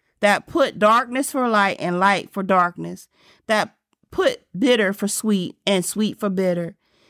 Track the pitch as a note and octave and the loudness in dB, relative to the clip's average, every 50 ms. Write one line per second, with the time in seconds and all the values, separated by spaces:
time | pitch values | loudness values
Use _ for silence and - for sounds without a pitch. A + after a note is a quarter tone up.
0 | _ _ _ - G#3 G#3 G3 - - - - - C4+ G3 - - G#3 G#3+ A3+ B3 | _ _ _ -2 0 2 2 0 -2 -4 0 0 0 0 0 2 4 4 4 4
1 | C4 A#3+ B3 C4+ C#4 - - C4 B3+ A#3 A3 G#3 G3 F#3+ - - D#3 F3+ F3 F3+ | 2 -2 -4 -4 -4 -2 -2 -2 0 0 2 2 2 0 -2 -4 -4 -4 -2 2
2 | F#3+ G3+ G3 F3 - - - G3+ F#3+ F3+ F#3+ F3+ F3 F3 - - E3+ F3 F#3 - | 2 2 2 0 -4 -8 -8 -6 -2 2 2 2 2 0 -2 -8 -12 -12 -12 -14
3 | - _ _ _ _ _ _ _ _ - G#3+ G#3 E3 - _ _ _ _ _ _ | -18 _ _ _ _ _ _ _ _ -2 0 0 0 -2 _ _ _ _ _ _
4 | _ _ - - F#4 C4+ - - _ _ - F3+ C4 A#3+ B3 G#3+ G3+ F#3+ G3 - | _ _ -4 0 0 0 0 -4 _ _ -4 0 2 2 4 4 2 0 0 -2
5 | G#3 G3+ - - - G#3+ G3+ F#3+ F3 - - _ - G3 G3 F3+ E3+ - - G#3 | -4 -4 -4 -2 0 0 0 0 -2 -6 -10 _ -2 0 0 0 0 -2 -2 -2
6 | A3 G3+ - - A3 G3 F#3 F#3+ F#3 F3+ F3 F3 E3+ E3+ - _ _ _ _ _ | -2 -2 -2 -4 -4 -4 -2 0 0 0 -2 -2 -4 -8 -12 _ _ _ _ _
7 | _ | _